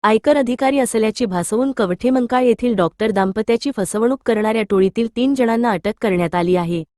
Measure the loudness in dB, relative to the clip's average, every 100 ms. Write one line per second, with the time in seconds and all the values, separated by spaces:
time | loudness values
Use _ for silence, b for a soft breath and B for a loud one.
0 | 2 2 2 2 2 0 0 0 0 0
1 | -2 -2 -4 -2 -2 -2 -2 -2 -2 0
2 | 0 0 0 0 2 2 0 0 -2 _
3 | -2 0 0 -2 -2 0 -2 -4 -4 0
4 | 0 0 0 0 0 -2 0 2 2 0
5 | -4 -2 -2 2 2 2 0 -2 -4 -4
6 | -2 0 0 0 0 0 0 -4 -8